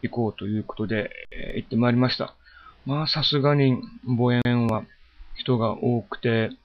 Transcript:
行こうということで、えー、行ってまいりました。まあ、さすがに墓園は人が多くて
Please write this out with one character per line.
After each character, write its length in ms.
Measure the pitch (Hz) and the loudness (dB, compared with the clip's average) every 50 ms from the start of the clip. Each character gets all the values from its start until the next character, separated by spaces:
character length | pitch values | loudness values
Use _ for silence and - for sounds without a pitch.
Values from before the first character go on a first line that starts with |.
| - | -6
行 80 | 117 | -6
こ 160 | - 117 117 | -2 -2 -2
う 60 | 107 101 | -2 -4
と 120 | - 98 | -6 -6
い 140 | 101 107 107 | -4 -4 -4
う 40 | 104 | -4
こ 120 | - - | -6 -8
と 120 | - 107 | -8 -6
で、 220 | 98 110 107 - - - - - - | -4 -2 -4 -4 -6 -8 -14 -16 -14
え 220 | - - - - - | -10 -10 -8 -6 -6
ー、 20 | |
行 80 | - - | -8 -8
っ 40 | - | -2
て 60 | - | 0
ま 140 | 113 120 120 | 2 2 4
い 40 | 120 | 4
り 40 | |
ま 120 | 123 127 123 | 4 2 2
し 80 | - | 0
た。 180 | - - - - _ _ - - - - - - _ _ | -2 -6 -8 -10 _ _ -20 -20 -20 -20 -20 -20 _ _
ま 180 | 131 135 147 156 | -4 -2 -2 -2
あ、 40 | |
さ 160 | 147 - 160 143 | -2 -2 -2 0
す 180 | - 147 147 | 0 0 2
が 140 | 135 147 147 | 4 4 6
に 260 | 143 139 135 127 - - - - - - | 6 6 6 4 2 -2 -10 -16 -12 -4
墓 340 | - 127 113 120 123 123 123 120 | -2 0 2 4 4 4 2 2
園 200 | 120 123 120 117 | 2 2 2 2
は 160 | 113 110 107 - - - _ - - _ - - - - | 2 0 -2 -4 -10 -20 _ -20 -20 _ -20 -16 -14 -12
人 220 | - - - 127 | -8 -2 0 2
が 140 | 117 110 110 98 - - | 2 2 0 0 0 0
多 180 | 120 120 117 110 | 0 0 0 -2
く 180 | - - - | -6 -12 -4
て 300 | - 123 113 113 110 - 262 _ _ | 0 0 2 2 0 -2 -4 _ _